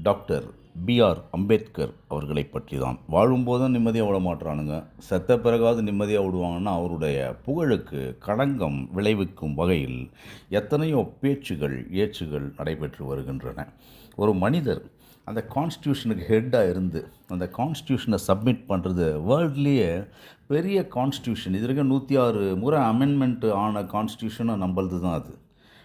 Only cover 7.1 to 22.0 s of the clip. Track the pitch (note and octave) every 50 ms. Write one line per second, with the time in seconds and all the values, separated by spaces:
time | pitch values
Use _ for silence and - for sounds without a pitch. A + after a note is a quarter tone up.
7.1 | C#2 C2+ C2+ B1 - - - B2 C#3+ F3 E3 C#3 A2 - - - D2+ C#2 C2 B1+
8.1 | B1 - - - G#2 A#2 C#3 C#3+ C#3 A#2 F2+ D2+ C#2+ C2+ C2 - F2+ F#2 G#2 G#2+
9.1 | A2 G2+ F#2+ - - - D#2+ D2+ C#2+ C#2 E2+ F2+ F2+ D#2 C2+ B1+ B1 B1 B1+ -
10.1 | - - - - - - - - - G#2 G3+ - D3+ D3 D#3 D#3+ D3+ B2+ F#2+ -
11.1 | - - - C#3 C#3 C#3 - - F#2 C#2+ C#2+ C#2 C2+ B1+ A#1+ - F2 F#2+ G#2+ G#2
12.1 | - - F2+ D2+ D2 C#2+ C#2 C#2+ - - D2 D2+ D#2+ D2 D2+ C#2 - - C#2+ C2
13.1 | C2+ C#2 B1+ C2 C2+ C2 B1 A#1+ - - D2 - - _ - - - - - -
14.1 | - - G2+ G#2+ G2+ F2+ F#2 A2+ D3+ F3 C#3+ A#2 - - - - - _ _ -
15.1 | - _ _ - G#2+ A2+ - - - C3+ D#3 E3+ - - - C#3+ C3+ - - A#2
16.1 | G#2+ F#2 E2+ - A2 A2 A#2+ B2+ B2 A#2+ G2+ F2+ F2 F#2 F#2 F2+ D#2 D#2+ - -
17.1 | - _ _ - F2+ F2+ F2+ F2 - - B2 E3 D#3 - - - C3 - - -
18.1 | G#2 F#2 - - F#2+ G2+ A2 B2 A#2+ - - - G2 F2+ E2+ F#2 F#2 F2+ E2+ D#2+
19.1 | D2+ D2+ D#2+ G2+ C3 D#3 E3+ D#3 C3+ C#3+ C#3+ C#3+ C#3 B2 G2+ E2+ E2+ F#2 G#2 -
20.1 | - - - - - _ _ - C#3+ D#3 E3+ G3 G3+ F#3+ - - - A#2+ C3 C#3
21.1 | C#3 - - A#2+ G#2+ - - F#2 F#2 G2 A2+ A#2+ C3+ C#3+ C#3+ C3 C3+ C#3